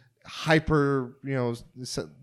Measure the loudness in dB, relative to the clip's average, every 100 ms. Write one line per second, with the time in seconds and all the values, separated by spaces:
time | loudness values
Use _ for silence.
0 | _ _ -18 -8 4 4 4 2 4 2
1 | -2 -10 -4 -2 0 -2 -10 -16 -8 -8
2 | -8 -12